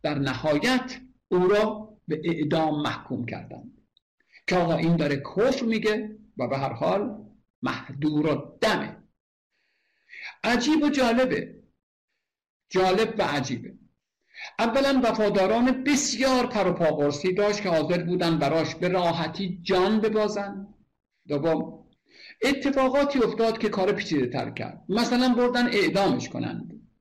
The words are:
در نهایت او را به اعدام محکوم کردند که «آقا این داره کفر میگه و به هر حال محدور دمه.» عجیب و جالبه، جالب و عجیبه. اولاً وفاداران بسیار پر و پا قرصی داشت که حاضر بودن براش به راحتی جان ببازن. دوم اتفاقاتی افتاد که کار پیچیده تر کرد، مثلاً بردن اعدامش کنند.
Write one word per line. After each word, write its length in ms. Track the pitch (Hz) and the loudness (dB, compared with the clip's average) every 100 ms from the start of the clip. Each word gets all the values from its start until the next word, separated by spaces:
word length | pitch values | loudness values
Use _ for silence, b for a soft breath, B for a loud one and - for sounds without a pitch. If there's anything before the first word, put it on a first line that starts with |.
در 180 | 151 143 | -4 -2
نهایت 800 | 139 127 156 147 233 262 - - - _ _ | -2 -2 0 0 2 -2 -2 -14 -18 _ _
او 200 | 180 180 | 2 4
را 500 | 208 220 214 - - - | 4 2 -2 -12 -18 -8
به 140 | 151 170 | -4 -2
اعدام 560 | 151 147 160 156 151 | -2 0 0 0 -2
محکوم 440 | 143 110 - 123 113 | -4 -6 -8 -6 -6
کردند 460 | - - - - - _ _ _ _ b b - | -10 -12 -16 -18 -20 _ _ _ _ b b -2
که 80 | 180 | 0
«آقا 200 | 165 160 | 2 2
این 200 | 165 165 | 2 2
داره 280 | 143 139 - 180 | 2 -2 -4 0
کفر 300 | 247 262 233 | 0 0 -2
میگه 520 | 220 214 214 214 - - - | 0 0 -2 -4 -14 -18 -8
و 100 | 123 | -4
به 100 | 135 | -2
هر 160 | 135 | -4
حال 520 | - 160 190 226 - - _ _ _ | -2 -2 -2 -4 -10 -18 _ _ _
محدور 920 | 135 - - 139 151 151 151 139 - - | -8 -8 -10 -4 4 4 4 2 -2 -2
دمه.» 360 | 220 202 - - _ _ _ _ _ B B B B B B B B B | 0 2 -2 -8 _ _ _ _ _ B B B B B B B B B
عجیب 400 | 208 240 294 311 | 0 0 4 4
و 60 | 285 | 4
جالبه، 760 | 262 240 240 254 117 - - _ _ _ _ _ _ _ _ _ _ _ | 2 2 4 2 0 -4 -14 _ _ _ _ _ _ _ _ _ _ _
جالب 460 | 185 185 190 220 - | 0 2 2 0 -2
و 60 | |
عجیبه. 500 | 165 143 131 120 - - _ _ _ _ B B B - | -2 -2 -4 -8 -10 -20 _ _ _ _ B B B -4
اولاً 420 | 226 269 277 269 | 0 2 2 2
وفاداران 800 | 233 220 208 185 190 226 254 254 | 2 2 2 2 2 2 2 2
بسیار 640 | 285 277 - 214 262 254 240 | 2 0 0 0 2 2 0
پر 220 | 214 185 | 0 0
و 60 | |
پا 220 | 160 165 143 | 2 0 2
قرصی 380 | 143 143 185 | 0 0 -2
داشت 280 | 185 208 202 | 2 0 0
که 80 | 190 | 0
حاضر 340 | 165 156 175 | 0 2 0
بودن 360 | 170 180 170 160 | 0 0 2 2
براش 360 | 139 160 156 - | 2 0 -2 -2
به 120 | 175 | -2
راحتی 720 | 185 175 165 156 - 196 180 | 2 0 0 -4 -4 -6 -6
جان 380 | - 185 196 220 | 0 2 4 4
ببازن. 680 | 214 214 208 220 202 196 196 - _ _ _ _ - | 2 2 0 -2 -6 -10 -16 -20 _ _ _ _ -6
دوم 580 | 143 165 156 - - - _ _ B B B | -2 0 0 -2 -12 -20 _ _ B B B
اتفاقاتی 800 | 269 277 277 269 262 277 285 277 | -2 0 0 2 2 2 2 2
افتاد 380 | 214 214 226 220 | 0 2 0 0
که 120 | 214 | -2
کار 220 | 202 190 | 0 0
پیچیده 360 | 202 - 151 123 | 0 -2 0 0
تر 240 | 127 110 | -2 -6
کرد، 320 | - 110 - - | -8 -12 -12 -4
مثلاً 440 | 208 240 247 254 240 | -2 2 2 4 4
بردن 300 | 247 247 240 | 2 2 0
اعدامش 640 | 208 165 190 190 123 - | 2 0 2 2 0 -4
کنند. 600 | - 58 58 - - _ _ | -6 -6 -8 -12 -18 _ _